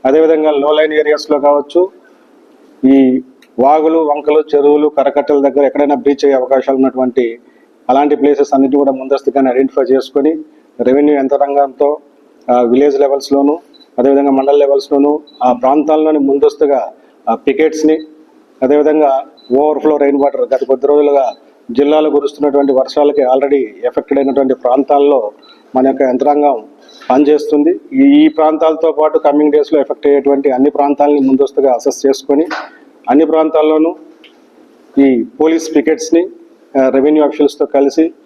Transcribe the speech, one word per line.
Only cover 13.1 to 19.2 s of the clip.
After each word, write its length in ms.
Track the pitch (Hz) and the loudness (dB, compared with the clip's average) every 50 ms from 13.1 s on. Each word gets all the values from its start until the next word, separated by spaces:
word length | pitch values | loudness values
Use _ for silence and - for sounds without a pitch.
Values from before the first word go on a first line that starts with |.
| 139 139 - - 139 139 139 143 151 170 - _ _ _ _ _ _ - | 0 -4 -2 -2 -2 0 0 0 -2 -4 -8 _ _ _ _ _ _ 0
అదేవిధంగా 320 | 123 135 139 139 143 143 | 0 2 2 2 2 2
మండల 260 | 135 135 135 139 143 | 0 0 0 2 2
లెవెల్స్లోను 640 | 143 143 139 139 135 - - 147 139 139 143 147 151 151 _ - - | 2 2 2 0 -2 -2 -2 0 0 0 0 0 -4 -6 _ -10 -4
ఆ 100 | 123 127 | -2 -2
ప్రాంతాల్లోని 680 | 123 120 123 131 139 151 143 156 156 156 156 156 156 151 | -2 0 0 0 0 0 0 0 0 0 2 0 0 0
ముందస్తుగా, 720 | 139 139 139 143 139 147 143 - 156 139 139 127 110 - - _ _ _ _ _ _ - | 0 0 0 0 0 0 0 0 -2 0 0 -2 -4 -6 -14 _ _ _ _ _ _ -6
ఆ, 60 | 113 | -6
పికెట్స్ని, 640 | 113 _ 143 135 139 156 160 156 156 151 151 156 156 - - - _ - _ _ _ _ _ _ _ | -4 _ -4 -2 0 0 -2 -2 -2 0 0 0 0 -4 -14 -20 _ -20 _ _ _ _ _ _ _
అదేవిధంగా 640 | 131 131 143 147 147 156 151 156 151 139 135 135 | -2 0 2 2 2 2 2 2 2 0 0 -2